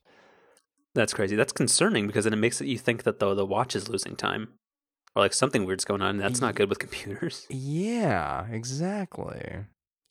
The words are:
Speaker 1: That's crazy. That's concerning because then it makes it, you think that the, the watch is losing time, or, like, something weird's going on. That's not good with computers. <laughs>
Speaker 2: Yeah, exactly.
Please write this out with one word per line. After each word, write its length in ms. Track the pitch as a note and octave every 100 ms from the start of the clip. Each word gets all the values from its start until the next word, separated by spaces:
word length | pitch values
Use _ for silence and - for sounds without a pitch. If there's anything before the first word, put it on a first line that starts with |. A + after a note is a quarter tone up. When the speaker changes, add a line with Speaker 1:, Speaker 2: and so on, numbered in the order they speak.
| _ _ - _ _ _ _ _ _
Speaker 1:
That's 220 | - A2 -
crazy. 200 | G2 G#2
That's 180 | C3+
concerning 520 | - C3 - F#3+ E3 G2+
because 200 | G#2+ G#2+
then 80 |
it 40 | G#2+
makes 240 | A#2 -
it, 60 | C#3
you 100 | A#2
think 260 | - A2+
that 160 | - G#2+
the, 140 | G2+
the 120 | G2 G2
watch 300 | G2+ B2 G#2+
is 140 | G#2
losing 260 | A2+ - -
time, 340 | - G2+ A2 _ _ _ _ _ _ -
or, 80 |
like, 100 | G2+
something 320 | - C3 B2 F#2+
weird's 180 | F#2+
going 200 | - G2+
on. 140 | G2 G2+
That's 240 | G2 B2
not 120 | A#2+
good 160 | - G2+
with 100 | A2
computers. 680 | - - - F#2+ E3+ - -
<laughs> 40 |
Speaker 2:
Yeah, 920 | C3+ C3+ D#3 G#3 A#3+ F#3+ G2 D2 C#2 G#2
exactly. 1120 | A2+ A#2+ C3+ F3+ G#3 F#3 - - - - - G#2 _ _ _ _